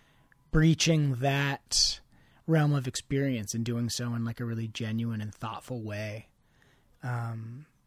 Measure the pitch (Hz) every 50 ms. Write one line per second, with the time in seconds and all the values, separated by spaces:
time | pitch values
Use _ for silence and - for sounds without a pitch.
0 | _ _ _ _ _ _ _ _ _ _ - 160 156 165 160 - - 170 165 156
1 | 147 143 131 117 131 139 135 139 139 139 139 - - _ - - - - - -
2 | - _ _ _ _ _ _ _ _ - 160 156 147 147 147 139 127 131 - -
3 | - - 139 139 139 139 127 113 101 - - 113 117 117 117 117 120 117 - -
4 | 120 120 117 117 113 117 110 - 120 117 117 113 113 113 110 - 117 110 110 113
5 | 117 117 113 107 104 107 98 - - 110 113 - - - 131 120 107 107 104 104
6 | 107 107 104 110 - - _ _ _ _ _ _ _ _ _ _ _ _ _ _
7 | - 127 120 120 117 117 117 113 113 113 120 135 151 - _ _ _